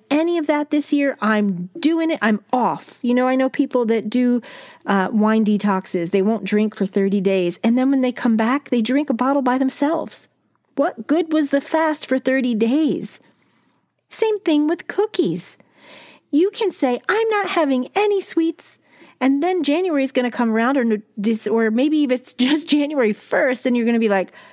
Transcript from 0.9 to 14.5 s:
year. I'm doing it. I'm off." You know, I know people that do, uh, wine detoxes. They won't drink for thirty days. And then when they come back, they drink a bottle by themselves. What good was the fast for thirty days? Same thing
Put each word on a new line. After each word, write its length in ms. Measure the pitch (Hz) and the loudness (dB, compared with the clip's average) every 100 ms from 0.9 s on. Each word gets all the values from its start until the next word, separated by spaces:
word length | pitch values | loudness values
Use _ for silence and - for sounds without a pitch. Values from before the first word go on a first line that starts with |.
year. 240 | 285 277 - | 0 0 0
I'm 500 | 214 214 202 175 180 339 | 0 2 0 -2 -8 -2
doing 360 | 311 330 330 | 0 2 0
it. 80 | 320 | 0
I'm 220 | 220 214 - | 0 0 -2
off." 480 | 254 202 143 - - | 0 0 -2 -8 -6
You 120 | 240 | 0
know, 120 | 247 254 | 2 2
I 80 | |
know 140 | 262 262 | 2 0
people 360 | - 269 247 226 | 0 0 0 0
that 220 | 226 214 | -2 -2
do, 320 | 247 247 240 - - - - - | 0 2 0 -4 -18 -20 -10 -2
uh, 220 | 196 185 | 0 2
wine 340 | 214 214 220 | 2 2 2
detoxes. 680 | 214 208 208 190 - 180 170 | 2 2 0 -2 -2 -4 0
They 100 | 196 | 0
won't 220 | 196 226 | 0 -2
drink 320 | 190 208 214 - | 0 0 0 -2
for 100 | 196 | -2
thirty 340 | 202 196 202 | 0 0 0
days. 380 | 190 190 175 175 | 0 0 0 0
And 120 | 226 247 | 0 2
then 140 | 262 | 2
when 100 | 277 | 2
they 120 | 254 | 0
come 240 | - 240 220 | -2 0 2
back, 340 | 226 277 - | 2 -2 -2
they 100 | 240 | -2
drink 300 | 220 277 294 | 0 0 0
a 40 | |
bottle 280 | 226 254 277 | 0 0 0
by 160 | 254 254 | 0 0
themselves. 680 | 262 - 285 330 - - - _ _ _ _ - | 0 0 0 -2 -6 -12 -16 _ _ _ _ -2
What 320 | 339 - - | -2 -2 -2
good 240 | 311 320 | 0 0
was 180 | 311 285 | 0 0
the 100 | 277 | -2
fast 460 | - 320 320 302 - | 0 0 0 -2 -2
for 140 | 262 | -2
thirty 340 | - 269 247 | 0 0 0
days? 640 | 220 226 285 302 - - - _ _ _ _ _ _ _ _ _ | 0 2 2 0 0 -4 -8 _ _ _ _ _ _ _ _ _
Same 300 | - 440 415 | -2 0 0
thing 280 | - | 0